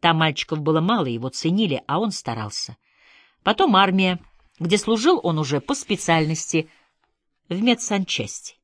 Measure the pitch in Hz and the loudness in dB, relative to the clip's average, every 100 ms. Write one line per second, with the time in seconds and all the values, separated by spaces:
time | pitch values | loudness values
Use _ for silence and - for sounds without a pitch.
0 | 170 160 160 147 - 156 147 160 170 233 | 2 2 2 -2 -6 -4 0 0 2 0
1 | 139 117 127 - 160 185 220 135 - 147 | -2 -4 -8 -4 -2 0 0 -2 -2 -2
2 | 220 - - 113 107 - - 117 _ _ | -2 -4 -8 -6 -6 -8 -12 -14 _ _
3 | _ - _ _ - - 370 190 196 190 | _ -20 _ _ -2 2 4 6 4 4
4 | 190 180 - _ _ _ 160 202 208 226 | 2 0 -8 _ _ _ 0 0 2 2
5 | 262 359 170 160 147 143 - - - 208 | 4 2 2 0 0 -2 -2 -6 -2 -4
6 | - 165 156 156 - 165 160 _ _ _ | 2 2 2 -2 -2 -2 -2 _ _ _
7 | _ _ _ _ _ 175 233 233 - 202 | _ _ _ _ _ -2 2 0 0 -2
8 | 185 - 101 - - - | -2 -4 -6 -10 -18 -20